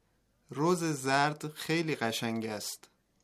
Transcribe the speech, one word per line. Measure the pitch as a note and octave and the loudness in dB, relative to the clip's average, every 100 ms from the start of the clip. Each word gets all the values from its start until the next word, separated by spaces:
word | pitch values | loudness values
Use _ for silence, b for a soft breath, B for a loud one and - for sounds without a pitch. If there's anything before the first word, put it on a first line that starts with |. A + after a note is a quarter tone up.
| _ _ _ _ - | _ _ _ _ -10
رز | C3 E3 F3+ | 0 2 2
زرد | E3 C#3 C3 C#3 D3 D3+ D3+ | 0 -2 2 4 4 0 -8
خیلی | - - E3 D#3+ C3 | -8 -2 0 0 0
قشنگ | A#2 A2 A#2+ A2+ A2 | 0 0 -2 -2 -4
است. | G#2 - - - _ _ _ | -6 -8 -10 -16 _ _ _